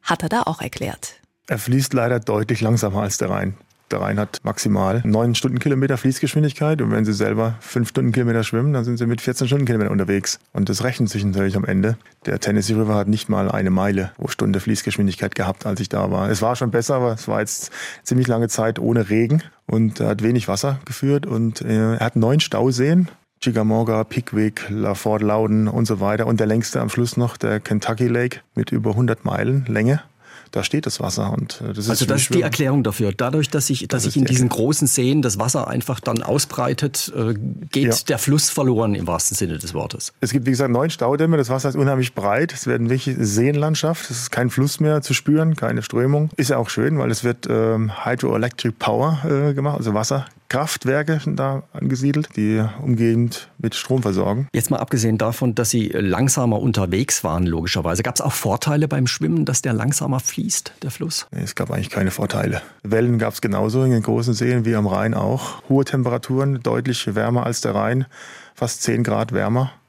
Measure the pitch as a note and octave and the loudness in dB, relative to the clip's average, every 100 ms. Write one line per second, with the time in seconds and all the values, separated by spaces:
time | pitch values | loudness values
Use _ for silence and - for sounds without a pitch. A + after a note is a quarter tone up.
0 | - E3+ E3 A#3 - D#3+ - - - - | -2 -2 -2 -2 -2 -4 -8 -8 -8 -8
1 | - - _ _ - A2+ A#2+ C3 C3+ B2+ | -12 -16 _ _ -8 -6 0 0 2 0
2 | A#2 B2 A2 G#2+ G#2+ A#2 A2 A#2 G#2+ G2 | 2 0 0 0 0 0 2 2 2 0
3 | G#2 - - G2 F#2+ G2 _ _ _ G#2 | -2 -2 -2 -2 -2 -6 _ _ _ -4
4 | G2 G#2 G#2 - - - A2 G2 F#2+ A2+ | -2 -2 -4 -6 -6 -4 0 2 2 0
5 | A2+ G#2+ A#2+ A#2 C3 B2+ D3 C3+ C3+ C3 | 2 2 2 0 0 0 0 2 2 2
6 | C3+ C3 C#3 D#3 D3+ - D3+ D#3 A2+ A2 | 0 0 0 2 0 0 0 2 2 2
7 | G#2+ G#2 G#2 G#2+ A2+ A2+ - B2 A2 - | 2 2 0 2 0 -4 -6 -2 -2 0
8 | B2+ A#2 A#2+ A#2 A2 A2+ C#3 C#3 A#2 A#2+ | 0 2 2 2 0 0 2 0 0 0
9 | A#2 A#2+ - B2 B2+ C#3+ B2+ A2+ G#2 G2+ | 0 0 -2 -2 0 2 2 2 2 0
10 | F#2 G2 - - _ - G2+ G2+ B2 B2 | 2 0 0 -8 _ -2 0 0 -2 0
11 | A2 G#2+ G2+ F#2+ G2 G2 G2 F#2+ G#2 A#2 | -2 0 0 2 0 0 0 2 2 0
12 | - _ - G2+ - G#2 G2 A2 G#2+ G#2 | -8 _ -6 -4 0 0 0 0 2 2
13 | G2+ G#2+ - G2+ G2 G2+ F#2+ F#2 G2+ G2 | 2 0 0 0 0 0 2 2 2 0
14 | F#2+ - - - G#2+ F#2+ - F#2+ - - | -2 -6 -8 -2 0 0 0 -2 -2 0
15 | G2+ E2+ G2+ - F#2+ F#2+ G#2+ F#2+ F#2 G2+ | 0 0 -6 -2 -4 -4 -4 -4 -4 -2
16 | G2 F#2+ G2 G#2 A2 B2 A#2+ A#2 A#2 C3+ | 0 0 0 0 0 0 0 0 0 0
17 | B2 A2+ - G#2+ A2 - - - - - | 0 -2 -2 -2 -2 -6 -10 -12 -14 -12
18 | - B2+ B2+ A2+ A#2 - A2+ A2 A#2 A#2 | 0 2 2 2 0 0 0 0 0 2
19 | G2 A2 A#2 D3+ - _ - A2+ A2 - | 2 2 2 2 0 _ -2 2 2 2
20 | A2 G#2+ A2 B2 A2 F#2+ C#3 C3+ - B2 | -2 0 2 0 0 -2 -2 -4 -8 -4
21 | C3+ C#3+ - A2+ A2+ A2 A2+ A2 A2 A2+ | 0 0 0 0 0 -2 0 2 2 2
22 | A2+ - A2 D3 - G#2 B2 B2 C3+ F3 | 0 2 4 4 2 2 2 2 4 4
23 | F3 - _ _ - A2+ A2 A2 A2+ A2 | 2 -4 _ _ -2 2 2 2 2 0
24 | A2 - A#2+ G#2+ G#2+ G#2+ - G#2 G#2 G2 | 0 -4 -2 0 0 -2 -6 -2 -2 -2
25 | A2+ G#2+ G#2+ G#2+ A2 G#2+ G#2+ B2 A#2 G#2 | 0 0 2 2 2 2 2 0 0 0
26 | G2 G#2+ A#2 A2+ G#2+ A2 A2+ C3 A#2 - | 0 0 0 2 2 2 0 -2 -2 0
27 | A#2+ - A#2+ - A2 G#2+ - G#2+ - A2+ | -2 0 -2 -2 -2 -2 -2 -2 -2 0
28 | A#2+ A#2+ B2 - _ - A2+ A2+ G#2+ G#2 | 0 2 0 -4 _ -6 -2 0 0 2
29 | B2 A2+ - G2 A2 C#3 A#2+ G#2 A2 D3 | 0 0 -2 -2 0 0 0 0 2 2
30 | - _ - - - - G#2+ D3 - - | -2 _ -20 -20 -8 -6 -2 -2 -2 -4
31 | G2 G#2 G2+ G2+ - - A2 G2+ G#2 B2 | -4 -2 -2 -2 -4 -6 -8 -4 -2 0
32 | B2+ C#3 C3 F3+ - - C#3 C#3 A2 G2 | 2 2 2 2 2 0 2 2 0 0
33 | G#2 F#2+ B2+ D3+ C#3+ D#3 - C3 - B2+ | -2 0 0 0 0 0 0 -2 -2 -2
34 | B2+ C#3+ B2+ B2+ B2 - A#2 D3+ C3+ - | 0 2 2 4 2 2 2 2 2 2
35 | B2+ D3 B2+ G#2 A#2 C3+ - B2 - B2 | 2 2 2 0 0 0 -2 -4 -2 -4
36 | - A#2 - C#3+ - - B2+ C3 D3 C3+ | -2 -2 0 -2 -2 -2 -2 0 -2 -4
37 | - - A2+ G#2+ B2 - D#3+ C#3 C3+ A2+ | -6 -4 -2 -2 -4 -8 -4 0 2 2
38 | - C#3+ - D3+ - - C3+ A2+ A2+ G2+ | 0 -2 2 2 2 2 2 2 2 0
39 | F2 E2+ - G2+ F#2 D#2 E2+ D2+ C#2+ - | 0 0 -2 -2 -2 -4 -6 -6 -6 -8
40 | - _ A2+ C3+ A#2+ B2+ C#3 A#2 D#3+ - | -12 _ 0 0 2 2 2 2 0 0
41 | A#2+ C#3+ E3 D#3+ A#2+ C3 C#3 C#3 C#3 C3+ | 0 2 4 2 2 0 0 2 2 2
42 | B2 - G2+ A2 E3 C3+ - B2 A#2 C3 | 0 0 0 2 0 -4 -2 0 0 0
43 | C3+ B2 A2 G2+ B2+ D3 D3+ D#3 D#3 E3 | -2 -2 0 2 2 2 0 0 0 -2
44 | - A#2+ B2 - B2 - C#3 - D3+ D3+ | -6 -8 -6 -2 0 2 0 2 2 2
45 | - - - D3+ D#3+ D#3 A#2 A#2 A2 A#2 | 0 -2 2 2 4 0 0 -2 -2 0
46 | B2+ D3 D3+ - C3 B2+ A2+ - B2 D#3 | 2 2 0 -2 0 0 0 0 0 2
47 | B2 A2 A#2+ A#2+ - A2+ A2+ A2+ A2 G2+ | 0 0 -2 -2 -2 0 2 2 0 -4
48 | - B2 B2+ A2 B2 - A#2+ G#2+ - A2 | -4 -2 0 0 -2 -2 -4 -2 0 2
49 | C#3+ D#3 D#3 C#3+ D3 C#3 C#3+ C#3+ A2+ G#2 | 2 0 0 0 2 0 -2 -2 0 0
50 | A2+ C#3 C3 - _ B2+ D#3 - B2+ C#3 | 0 -2 -4 -18 _ -4 -4 -2 0 0
51 | D3+ D#3 D#3 - C3+ C3+ - - C3 C3 | 0 -2 -2 -2 -2 -4 -8 -6 -2 0
52 | C#3 C#3+ D3+ - G#2+ A2 A2 G#2+ C#3 A#2 | 0 0 -2 -2 0 2 0 -2 0 2
53 | A2+ A2+ A#2+ - - _ A2+ - - C3 | 4 4 2 -2 -16 _ -6 -4 -2 0
54 | A2 F#2+ F#2+ G#2+ C#3 - - - - C3 | 2 0 0 -2 -2 -2 0 -2 0 0
55 | A2+ A2 A2 A#2+ B2+ A2 A#2 A#2+ G#2 - | 2 2 0 0 0 0 0 0 0 0
56 | G2 F2+ C3+ C#3+ B2 G#2+ C3+ G#2 F#2 F#2+ | 0 2 2 2 2 2 0 0 0 0
57 | C3+ - F#2+ D#2+ F2+ E2 E2+ F#2+ E2 E2 | 0 -2 0 0 0 0 -2 -2 0 -2
58 | A#2+ B2+ - - A2 G2+ - D3 D3+ C#3 | -2 -2 -2 -2 -2 -2 0 0 2 0
59 | B2 - D#3 E3 D3+ C3 - A2 A#2 D3 | 0 0 0 0 0 0 0 0 0 -2
60 | C#3+ C3 - - G3 - - - C#3+ - | -2 -2 -2 -4 -4 -4 -6 -10 -10 -6
61 | E3+ - - - - - - - G2 - | -6 -6 -8 -8 -8 -4 -4 -4 -4 -2
62 | F#2+ - G#2 G2 G#2 - - - G#2 A2+ | -2 -2 -4 -2 -2 -4 -8 -14 -2 2
63 | A#2+ A#2 A2 - A2+ G2 G#2+ B2 C3 A#2 | 2 2 0 -2 -2 0 0 2 4 2
64 | G#2+ A2+ A#2+ A2 A#2+ B2 A2+ A2+ G#2 F#2+ | 2 0 0 0 2 2 2 2 2 2
65 | A2 A2+ G2+ C3 - - - C3+ C3+ C#3 | 0 0 0 -2 -4 -12 0 2 2 0
66 | B2 A#2+ - C3 C#3 C3 A#2 A#2 B2+ B2 | 0 -2 -2 -2 0 -2 -2 -2 -2 -2
67 | - G#2 A2+ A#2+ A#2+ A#2 A#2 G2+ G#2+ C3 | -2 -2 0 0 0 -2 -2 0 0 0
68 | C3 - - - - - A#2+ - - A2+ | -2 -8 -20 -20 -20 -6 -6 -4 -2 0
69 | A#2 G#2+ A2+ G2+ G2+ A#2+ C3 - | 0 0 0 -2 0 0 -2 -6